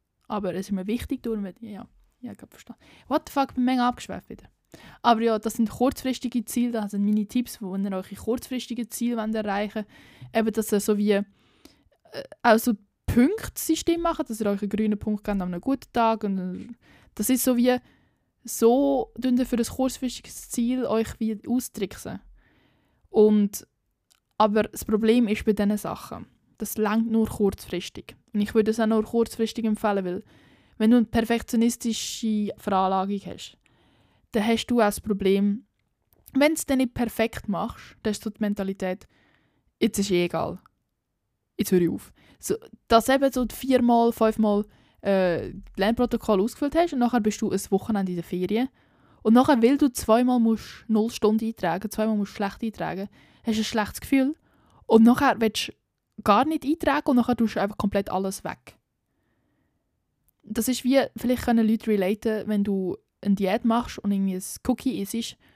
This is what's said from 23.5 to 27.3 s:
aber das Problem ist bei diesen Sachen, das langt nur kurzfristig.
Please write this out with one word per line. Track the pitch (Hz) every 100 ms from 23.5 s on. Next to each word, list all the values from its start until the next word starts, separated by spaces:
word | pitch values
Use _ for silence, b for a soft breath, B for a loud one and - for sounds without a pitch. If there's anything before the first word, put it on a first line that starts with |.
| - - _ _ _ _ _ _ -
aber | 214 214
das | - -
Problem | - 214 226 240 214
ist | 214
bei | 220
diesen | 208 202 208
Sachen, | - - - - - _ _ -
das | 214 214
langt | 214 220 226
nur | 220
kurzfristig. | 220